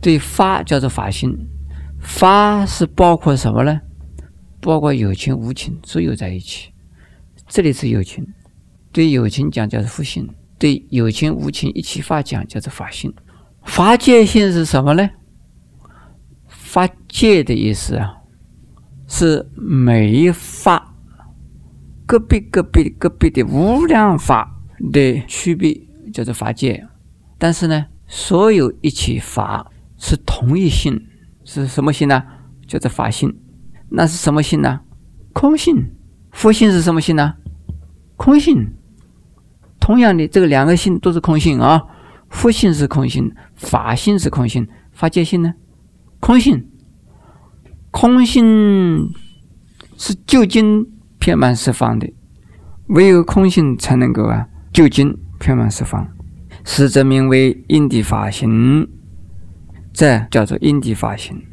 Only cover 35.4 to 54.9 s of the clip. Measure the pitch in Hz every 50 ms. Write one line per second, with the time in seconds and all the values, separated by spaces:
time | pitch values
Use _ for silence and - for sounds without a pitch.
35.4 | - 277 311 302 - 349 330 202 - - - - - - _ _ - _ _ -
36.4 | - 214 220 220 233 214 190 175 165 175 165 165 156 - 165 156 147 147 - -
37.4 | - - - - - - - - - - - - _ _ _ _ - - 277 294
38.4 | 285 320 294 143 110 104 - - _ _ - _ - _ _ _ _ _ _ _
39.4 | _ _ _ _ _ _ _ _ - - 208 247 240 220 190 165 156 151 - 196
40.4 | 185 160 143 135 135 156 175 175 - 202 180 - - 185 170 170 - - 156 156
41.4 | - 165 147 123 117 131 160 165 - - - - - - - - _ _ - -
42.4 | - 233 226 - - 196 165 147 143 135 - 143 135 127 127 135 127 110 - -
43.4 | - - _ _ - - - 123 117 113 113 127 - 208 208 196 170 147 - 139
44.4 | 123 113 - 127 113 107 - - _ - _ - - 165 - 185 170 160 - 175
45.4 | 170 165 170 - - _ _ _ _ _ _ _ _ _ _ _ - - 247 254
46.4 | 220 269 226 131 117 - - - - - _ _ _ _ _ - _ - - -
47.4 | _ _ _ - _ - - - - - - - - 233 247 254 247 226 - 262
48.4 | 233 220 220 214 214 208 202 196 185 175 160 156 156 - - - - - - -
49.4 | - _ - - _ _ _ _ - _ - - - - 202 - _ - - 262
50.4 | 233 185 - 226 220 214 214 214 220 - - - _ _ _ _ - 170 170 156
51.4 | 135 123 123 120 - - 123 - 131 117 113 113 - - - - _ - - -
52.4 | _ - - - - - - - - - 202 151 190 196 185 175 170 170 - 202
53.4 | 190 190 175 - 160 143 127 113 - - 131 127 123 123 120 113 107 113 113 110
54.4 | 113 - - - - - - - 160 143